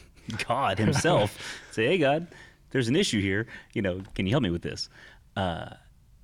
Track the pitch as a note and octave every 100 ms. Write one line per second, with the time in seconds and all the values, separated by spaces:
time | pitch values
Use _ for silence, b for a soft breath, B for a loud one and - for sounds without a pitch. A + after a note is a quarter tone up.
0 | B - - A2 - B2 A#2+ G2+ D#3 C3+
1 | E3 D3+ G#2 - B B B - A#2 F#3
2 | C3+ D#3 F3 B B B - C3+ A#2 D#3+
3 | G#3 G#2+ G2 G2 A#2 B B B2+ G2 F2+
4 | G2 - F#2+ C#3+ G2 E3+ - - - B
5 | B B - G3+ F#3 C#3+ - - - -
6 | - -